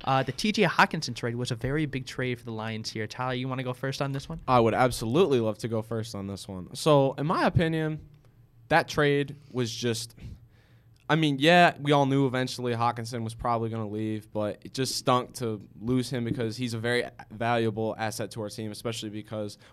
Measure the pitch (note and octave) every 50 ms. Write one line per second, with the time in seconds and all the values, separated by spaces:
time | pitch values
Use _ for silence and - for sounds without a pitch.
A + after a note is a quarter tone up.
0 | - - C3+ C3+ C3 - - - - G#3+ G#3 A#3 G3+ D#3+ - - F#3 G3 - E3
1 | - - A#2 - - A#2+ A#2 A#2+ B2 - B2+ A2+ - C3 C#3 D#3 D#3 C3+ C#3+ C3+
2 | B2+ - - - B2+ B2+ A#2+ A#2 - A#2+ A2+ A2 A2 A2 A2 A2 A2 - - A2
3 | G#2+ G#2+ - - B2+ B2+ B2+ B2+ B2+ C3 B2+ B2+ B2+ B2+ B2 - - C3+ C3+ -
4 | C#3+ C#3 C3+ C3+ - - E3 E3 - - B2+ B2 A#2 A2+ G#2 F#2 B2+ B2+ A#2 -
5 | A#2 A2 A#2+ E3 G3 D#3 C#3 A#2+ A2+ A2 G#2 - - A#2 A2+ A2 G#2+ A2+ A#2 A2+
6 | G#2+ A2+ - G2+ G2 G2 G2 F#2 - - G2 F2+ F2 - - - - D#3+ D3+ C#3
7 | C3+ C3+ - - C#3 D#3 F#3+ E4+ D#4+ A3 - - E3+ D#3+ D#3+ D#3+ D#3 D#3 D#3 D3+
8 | - - - - - - _ - - _ _ - - - D3+ D#3+ - - - D#3+
9 | D3 C#3+ C#3+ C#3+ C#3+ C3+ - - - - - B2+ B2 A2+ A#2 - A#2+ A#2+ A2+ A2+
10 | - - - - - - - - - - _ _ _ _ _ _ _ _ _ _
11 | _ - D3 D#3+ D#3+ D3+ C#3 B2+ C#3 D#3+ F3 F3 F3 E3 - - C#3+ C#3+ D3 C#3+
12 | C#3 C3 C3+ C#3 C#3 C3 A#2 C3 B2+ B2+ - - B2 B2 A#2 A2+ A#2 A#2+ A#2 A#2+
13 | A2+ A#2 B2+ A#2 A2+ A2+ A2+ A#2 - A#2+ A#2 A2+ A#2 A2+ A2+ A2+ A2 G#2 G#2 G#2+
14 | A2 A2 A2 G#2+ G2+ - - G#2+ G#2+ G#2 - - - - - C3+ C3 B2+ - -
15 | - C#3 B2+ B2 A#2+ - - - B2+ A2+ A2 G2+ G2+ - - D#2+ G2+ A#2 B2+ B2+
16 | A#2+ - C#3 A#2+ A#2 A#2 - C3 A#2+ A2+ G#2+ A#2 B2+ A#2 A2+ A2+ A2 A#2+ A#2+ B2
17 | - - - - - - A#2+ G#2+ A#2 A#2 A#2+ A#2 A2+ A2+ G#2 A2 A2 A2 - -
18 | A2 A2 G#2 - A2+ F#2+ - A#2 G#2+ G#2 - - A2 G#2+ G#2 - - B2 A2+ A2+
19 | A2 G#2+ G2+ G#2+ G#2 - A2 G#2+ G#2+ G#2 - - - -